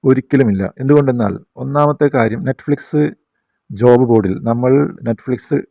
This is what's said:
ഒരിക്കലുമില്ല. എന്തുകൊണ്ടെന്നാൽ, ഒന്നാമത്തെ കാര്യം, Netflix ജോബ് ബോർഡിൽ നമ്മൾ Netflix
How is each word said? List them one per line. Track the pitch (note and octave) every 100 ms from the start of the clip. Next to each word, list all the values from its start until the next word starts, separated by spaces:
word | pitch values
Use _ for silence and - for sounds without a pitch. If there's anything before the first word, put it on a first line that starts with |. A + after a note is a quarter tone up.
ഒരിക്കലുമില്ല. | C#3 C3 - C3+ B2 G2 F#2+ -
എന്തുകൊണ്ടെന്നാൽ, | C3+ D3 C#3 B2 G#2 G2 _ -
ഒന്നാമത്തെ | C3 C#3+ D3 D3 D3 C#3
കാര്യം, | A2 A2 -
Netflix | C3 - C#3+ - D3+ D3+ - _ _ _ _ _
ജോബ് | G2 B2 B2 B2+
ബോർഡിൽ | A2+ F#2+ F#2 A#2
നമ്മൾ | A#2 B2+ C3+ C#3+ - A#2+
Netflix | A2+ - B2 - C#3+ -